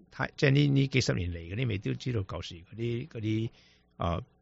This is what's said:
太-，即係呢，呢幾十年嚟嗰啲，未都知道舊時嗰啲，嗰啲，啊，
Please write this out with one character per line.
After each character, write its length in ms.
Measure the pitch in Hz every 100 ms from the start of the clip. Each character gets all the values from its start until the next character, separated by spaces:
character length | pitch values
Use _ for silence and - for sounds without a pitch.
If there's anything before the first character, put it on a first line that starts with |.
| -
太-， 200 | - 135 -
即 100 | 143
係 40 |
呢， 160 | 139 147
呢 200 | 139 135
幾 140 | 131
十 120 | 131
年 160 | 120 87
嚟 80 | 85
嗰 160 | 82 98
啲， 120 | 123
未 100 | 101
都 160 | 131 123
知 180 | 127
道 80 | 110
舊 200 | 90 82
時 140 | - 85
嗰 200 | 85 104
啲， 300 | 120 117 143
嗰 100 | 120
啲， 300 | 107 110 117 - _ _ _ -
啊， 240 | 85 85 - _